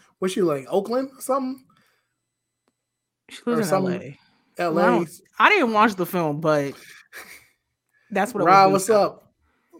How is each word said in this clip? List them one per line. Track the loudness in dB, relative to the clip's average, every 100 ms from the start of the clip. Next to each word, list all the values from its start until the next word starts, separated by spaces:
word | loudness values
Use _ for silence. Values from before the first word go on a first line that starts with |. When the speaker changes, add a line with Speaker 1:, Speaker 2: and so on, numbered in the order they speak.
| _ -8
Speaker 1:
what's | -6
she, | -2
like, | -2 -2 -4
Oakland | -4 -2 -4 -6 -10
or |
something? | -6 -4 -4 -10 _ _ _ _ _ _ _ _ _ _ _ _ _ _ _ _ -20
Speaker 2:
She | -12
lives | -6 -4
Speaker 1:
Or |
Speaker 2:
in | 0
Speaker 1:
some | -2 -2
Speaker 2:
L |
A. | -6 -10 -20 _ _ _ -6
Speaker 1:
L | -2
A. |
Speaker 2:
Well, | 0
I | 2
don't, | 2 -2 -10 _ 0
I | 2
didn't | 4 2
watch | 2 2 0
the | -4
film, | -2 -4 -2
but | 0 0 -2 -8 -20 -20 _ -20 -20 -20 _ _ _ _ _ _ -8
that's | -4 -2
what | 0
it |
was | 4
Speaker 1:
Rob, | 6 6
Speaker 2:
based |
Speaker 1:
what's | 4 2
Speaker 2:
on. | 2 2
Speaker 1:
up? | -4 _ _ _ _ _